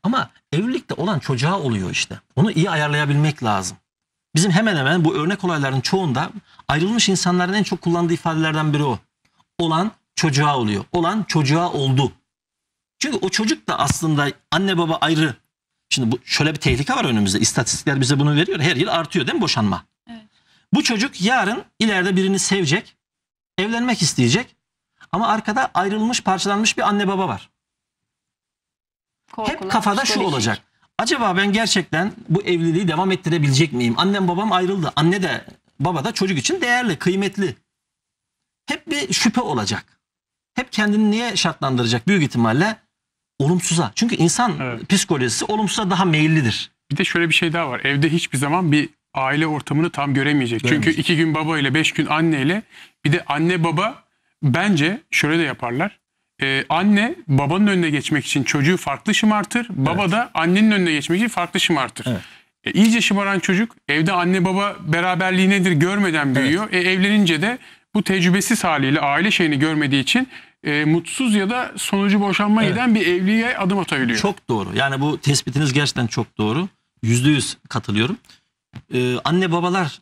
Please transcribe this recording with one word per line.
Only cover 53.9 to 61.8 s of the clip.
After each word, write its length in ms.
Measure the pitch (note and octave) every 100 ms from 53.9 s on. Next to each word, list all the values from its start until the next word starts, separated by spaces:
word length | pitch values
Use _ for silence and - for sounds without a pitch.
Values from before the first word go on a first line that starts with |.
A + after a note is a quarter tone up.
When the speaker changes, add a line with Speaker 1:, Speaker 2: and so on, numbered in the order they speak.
| C#4 _ _ _ _
Speaker 3:
bence 580 | C#3+ D3 G3+ E3+ D#3 A3 _
şöyle 280 | - D3 E3
de 40 |
yaparlar. 560 | D3+ - A#2+ B2 G3+ - _ _ _ -
Ee, 240 | C3+ C3+ -
anne 460 | D#3+ G3+ G3+ A3+ F#4 G#3
babanın 400 | C#3 C#3+ F3+ G#3
önüne 220 | F#3+ E3
geçmek 360 | C#3+ - D3+ -
için 180 | D3
çocuğu 340 | B2 D3+ C#3 -
farklı 360 | - C#3 - G#3
şımartır. 520 | G#3+ G#3+ G#3 A#3+ A#3+
Baba 320 | D#3+ C#3 F3
Speaker 1:
Evet. 100 | F#3+
Speaker 3:
da 200 | G#3 -
annenin 380 | - E3 F#3+ A3
önüne 200 | G#3 F3
geçmek 260 | D3+ C#3+ F3+
için 80 | A#3
farklı 320 | F#3+ F3 F#3
şımartır. 480 | - D#3